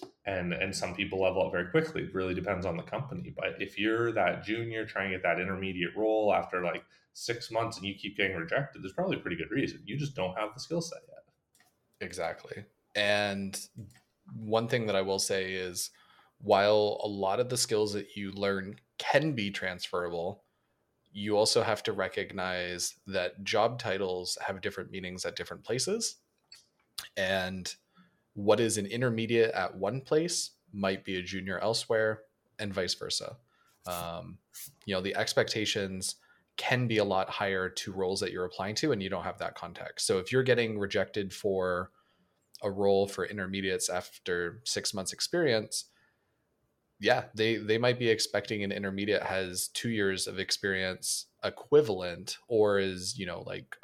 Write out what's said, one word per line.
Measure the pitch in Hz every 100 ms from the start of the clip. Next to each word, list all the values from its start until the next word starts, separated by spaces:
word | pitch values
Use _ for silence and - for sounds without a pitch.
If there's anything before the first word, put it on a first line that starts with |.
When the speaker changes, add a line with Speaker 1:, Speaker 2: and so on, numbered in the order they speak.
| - _ 101
Speaker 1:
and, | 95 87
and | 85 98 95
some | 95 90
people | 95 95
level | 95 92 92
up |
very | 90 90
quickly. | 160 160 87
It | - 95
really | 92
depends | 87 92 90 92
on | 82
the |
company. | - 107 - 90 90 -
But | 92 -
if | 98 -
you're | 107 113 117
that | 107 90 -
junior | 98 113 117 113 101
trying | 101 98
to | 90
get |
that | 87 85
intermediate | 92 95 95 92 82 101
role | 110 110 107
after, | 90 85 92
like, | 87 82 - _ _
six | - - 113 -
months | 113 117 -
and | 98
you | 95
keep | 104 -
getting | 98 90
rejected, | 82 123 143 -
there's | 95
probably | - 185 135
a |
pretty | - 82
good | 78
reason. | 131 117 - -
You | 131
just | 143 -
don't | 92 110
have | 107
the | -
skill | - 165
set | - - -
yet. | - _ _ _ _ _ _ _ -
Speaker 2:
Exactly. | 95 87 85 - - - 101 _ _ 104
And | 104 104 101 98 98 98 - - 98 - _ _ - 123
one | 107 110 117
thing | 123 110
that | 98
I |
will | 95 98
say | - 98 92
is, | 95 92 90 - _ _ - _ _
while | 101 98 101 107 104 -
a | 107
lot | 101 95 104
of | 123
the | 123
skills | - 107 107
that | 101 - 101
you | 98
learn | 98 101 98 95 - _ -
can | - 139 156
be | 123 101
transferable, | 98 92 90 - 90 87 85 90 101 _ _ _ _ _ _ _
you | 104 104 104
also | 110 120
have | 104 104
to | -
recognize | 101 92 - 90 95 92 90 90 87 - - -
that | 95 90 -
job | 98 107 117 127
titles | 110 95 95 90 90 - 101
have | 95
different | 101 95 95
meanings | 95 90 92 87
at | 87
different | 85 87
places. | - 123 185 226 226 - _ _ _ - _ _ _ - - -
And | 95 95 92 95 87 - _ _ - _ _ 104
what | 101 107
is | 113 104
an | 98
intermediate | 117 127 113 113 117 113 98
at | 92 95
one | 98 131
place | - 156 175 - - _ _
might | 101 95 95
be | - 92
a |
junior | 90 95 95 90
elsewhere, | 95 - - 113 110 107 - _ _ -
and | 104
vice | 98 90
versa. | - - - - - _ _ _ _ 90
Um, | 87 85 85 87 92 _ - - _ -
you |
know, | 92
the | 98 98
expectations | 110 - 113 113 101 107 98 92 - - _ _ _ -
can | - 127 120
be | 107
a |
lot | 101 92 95
higher | - 101 95 92
to | - -
roles | 95 92 98
that | 92
you're | 90 90
applying | - 95 107
to, | 156
and | 110
you | 95
don't | 92
have | 85 -
that | 85 -
context. | 85 85 87 - -
So | 95
if | 92
you're | 127
getting | 127 120 113 107
rejected | 98 101 95 107 95
for | - 104 95 92 90 95 _ _ _ _ _ _ -
a | 104
role | 98 98 98 101
for | - 87
intermediates | 104 92 98 95 92 -
after | 90 - - - 87 85 -
six | - 104 -
months | 101 90
experience, | - - 175 151 110 98 - - _ _ _ _ _ _ _ _ _ _ -
yeah, | 101 123 -
they, | 107 110 110
they | 104 113
might | 123 123
be | 117
expecting | 107 - 104 - 107
an | 98
intermediate | 101 98 98 104 95
has | - 95 92 92 -
two | - 120
years | 110 98 92 -
of | 95
experience | 95 - 101 95 92 92 - - - -
equivalent, | 104 - - 147 143 92 90 85 95 - -
or | 113 104 101
is, | 98 92 92 123
you | 90
know, | 87 -
like, | 95 - -